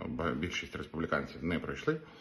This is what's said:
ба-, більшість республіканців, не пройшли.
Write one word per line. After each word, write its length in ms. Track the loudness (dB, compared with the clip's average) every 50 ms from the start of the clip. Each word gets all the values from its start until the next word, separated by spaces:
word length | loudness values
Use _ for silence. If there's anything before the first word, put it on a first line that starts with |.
| -2
ба-, 240 | -2 -2 0 2 2
більшість 440 | 2 2 0 0 0 -2 -4 -4 -6
республіканців, 680 | -6 -6 -4 0 0 2 4 4 2 2 0 -4 -2 0
не 160 | 2 2 2
пройшли. 420 | 2 0 -4 0 2 2 2 2 0 -10 -16 -16